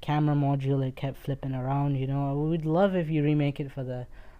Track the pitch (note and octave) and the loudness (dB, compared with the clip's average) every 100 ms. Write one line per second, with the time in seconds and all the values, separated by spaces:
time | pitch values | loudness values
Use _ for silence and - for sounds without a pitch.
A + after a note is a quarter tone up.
0 | - D3+ D3+ D3 C#3 C#3+ C3+ C#3 C3 C3 | -2 2 4 4 2 2 2 0 0 -2
1 | C3+ C3 - C3+ C3+ C3 B2+ C#3 C#3+ C#3 | -6 -6 -6 -4 -4 -4 -2 0 0 0
2 | C3+ C#3 C#3 C#3+ D3+ E3 D#3 D#3+ G3+ F#3 | 0 0 0 0 0 0 2 4 4 2
3 | D#3 D#3 D3 D3+ C#3+ C#3 C#3+ - B2+ B2 | 0 2 4 4 2 -2 -6 -8 -8 -8
4 | B2 - - - | -10 -14 -18 -16